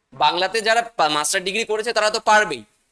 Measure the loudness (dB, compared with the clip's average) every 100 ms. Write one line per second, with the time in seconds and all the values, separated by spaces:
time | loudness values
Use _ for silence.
0 | _ 0 0 2 -2 -2 0 0 0 0
1 | 0 0 -2 -2 -4 -4 -4 -4 -4 -2
2 | 0 0 2 4 2 -4 -12 _ _